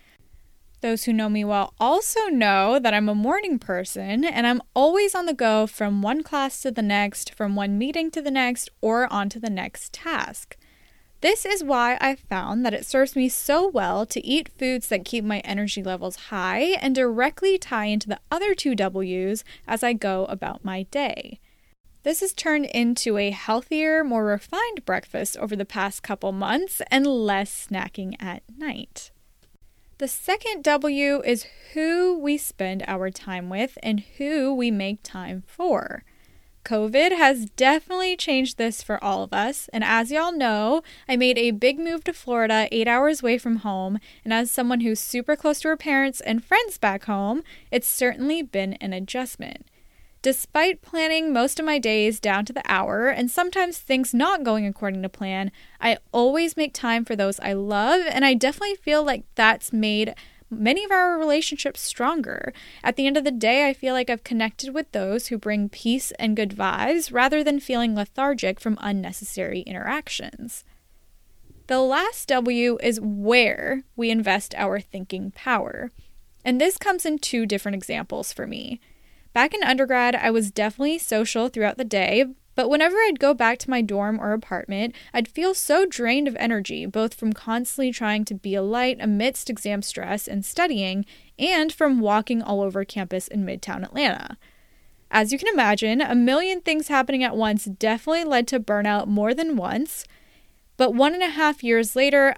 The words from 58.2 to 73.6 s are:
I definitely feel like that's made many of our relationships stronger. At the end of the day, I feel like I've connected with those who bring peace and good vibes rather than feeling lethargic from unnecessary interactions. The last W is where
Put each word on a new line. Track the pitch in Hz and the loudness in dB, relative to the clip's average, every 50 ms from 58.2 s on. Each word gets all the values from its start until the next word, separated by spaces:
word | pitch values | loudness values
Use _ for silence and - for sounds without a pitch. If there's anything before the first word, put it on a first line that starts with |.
| 269 | 4
I | 277 262 | 4 4
definitely | 233 233 262 285 - 415 415 403 | 4 2 2 0 0 -4 -4 -4
feel | 381 - - 294 302 302 | -4 -2 2 2 2 2
like | 285 262 220 - - - | 2 0 -4 -4 -6 0
that's | - 226 220 220 - - - - | 4 6 6 6 4 0 -4 -2
made | 220 214 214 214 208 214 220 - - - - - - - - | 0 0 2 2 0 0 -2 -4 -10 -16 -20 -20 -20 -18 -12
many | 226 220 214 226 269 381 415 | -6 -2 2 2 2 2 0
of | 403 | 2
our | 403 370 359 359 349 | 2 4 4 4 2
relationships | 330 311 311 285 302 320 - 302 294 - 285 - - | 0 2 2 2 2 0 -2 -4 -4 -6 -6 -6 -6
stronger. | - - - - 240 254 330 330 269 - - - - - - - - - - - - | -8 -8 -6 -2 -2 -2 0 -2 -2 -4 -6 -8 -8 -10 -10 -12 -16 -20 -14 -6 -4
At | - 233 | -2 0
the | - 269 | 2 2
end | 269 277 | 2 2
of | 302 277 | 2 2
the | 294 | 0
day, | 262 233 226 - 240 269 294 277 | 0 2 2 4 4 4 4 2
I | 277 | 2
feel | - - 262 254 | 0 -2 0 0
like | 254 254 254 | 0 0 0
I've | 240 226 - | -2 -4 -4
connected | - 240 226 220 220 - - - 269 262 | -4 -2 0 0 -2 -4 -6 -10 -6 -4
with | 302 311 - | -4 -4 -4
those | - 208 190 190 202 240 240 - | -4 -4 -2 -2 -2 -2 -4 -4
who | 247 214 | -6 -6
bring | - 214 208 208 208 202 | -4 -2 -2 -2 -2 -2
peace | - - - 226 233 262 - - - - | -4 -4 -2 0 0 0 -2 -6 -8 -4
and | - 220 214 | -2 0 0
good | 208 214 202 | 0 0 -2
vibes | 196 208 202 190 180 - 202 240 311 349 311 - 247 | -2 -2 -2 -2 0 0 0 0 0 0 0 -2 0
rather | 240 247 269 294 302 302 | 2 2 4 4 4 2
than | 294 285 285 | 2 0 0
feeling | - - 254 233 240 233 220 | -2 -2 0 0 2 2 0
lethargic | 208 202 - - - 269 277 285 233 - 190 190 - | 0 -2 -4 -2 -2 0 0 0 0 0 -2 -2 -2
from | - 226 214 - | -2 -2 -2 -2
unnecessary | - 208 202 196 185 175 180 - - - - - 185 165 - 180 | -2 -2 -2 -2 -4 -6 -10 -10 -12 -10 -6 -6 -6 -4 -4 -6
interactions. | 180 - 185 180 - - 254 302 302 - - - - - - 220 - 240 - - - _ - - _ _ - - _ _ _ - _ _ - - - - - - - - | -8 -8 -8 -8 -6 -4 -4 -6 -6 -6 -8 -8 -8 -10 -14 -14 -14 -14 -14 -14 -18 _ -20 -20 _ _ -20 -20 _ _ _ -20 _ _ -20 -20 -20 -20 -20 -14 -6 -2
The | 254 262 | 0 2
last | 262 262 262 294 359 415 494 - - - | 2 2 2 2 0 -2 -4 -6 -2 0
W | 277 254 247 240 247 240 240 240 240 - - | 2 2 2 2 2 2 2 2 2 0 0
is | 233 233 220 | 0 0 0
where | 208 214 208 202 202 208 240 247 240 208 - - | -2 -4 -4 -2 2 4 6 6 6 4 2 -2